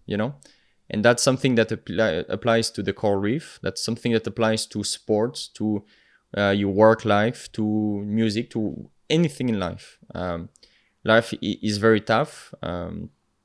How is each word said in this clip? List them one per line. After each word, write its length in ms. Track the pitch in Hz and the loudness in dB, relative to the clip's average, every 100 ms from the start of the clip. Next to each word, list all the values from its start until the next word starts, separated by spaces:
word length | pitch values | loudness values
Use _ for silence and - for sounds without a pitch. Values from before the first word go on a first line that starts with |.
| - | -6
you 120 | 101 | -4
know? 180 | 117 143 - _ _ _ - | -4 -6 -18 _ _ _ -10
And 160 | 107 | 2
that's 200 | 110 120 | 4 4
something 320 | - 131 135 117 | 2 2 2 2
that 140 | 110 | 2
appli-, 560 | 110 - 90 110 82 - | -2 -6 -2 0 0 -4
applies 400 | 104 117 113 113 | -4 0 0 0
to 120 | - | -4
the 100 | 101 | -6
coral 260 | 95 107 101 | -2 0 0
reef. 400 | 101 139 - - | 0 -2 -6 -8
That's 180 | - - | -8 -6
something 300 | - 113 123 | -6 -4 0
that 160 | 113 113 | 0 -2
applies 400 | 104 110 110 - | -2 0 0 -4
to 160 | 107 | -6
sports, 640 | 101 - - 107 117 139 - - | -6 -6 -2 0 0 -4 -12 -6
to, 280 | 107 107 - _ _ _ _ - | -4 -4 -6 _ _ _ _ -2
uh, 140 | 101 | 0
your 200 | 101 101 | 2 0
work 340 | 98 110 113 110 | 6 6 6 4
life, 460 | 104 107 120 - | 2 2 -2 -12
to 100 | - 107 107 107 101 104 | -4 -2 0 0 -2 -2
music, 440 | 110 113 107 123 | 0 0 0 -4
to 380 | 117 104 67 - _ - | -4 -4 -6 -14 _ -2
anything 400 | 160 165 - 127 | 2 2 0 -2
in 100 | 107 | -2
life. 380 | 90 90 - - - | -2 -6 -16 -20 -14
Um, 360 | 85 90 85 92 _ _ _ _ _ | -8 -6 -6 -8 _ _ _ _ _
life 300 | - 113 113 | 4 4 4
i-, 260 | - 101 - | -4 -4 -4
is 160 | 107 104 | -2 2
very 240 | 110 107 | 4 4
tough, 520 | - 113 151 - - - | 4 0 0 -8 -20 -12
um, 480 | - 87 85 85 87 _ _ _ | -8 -8 -8 -10 -12 _ _ _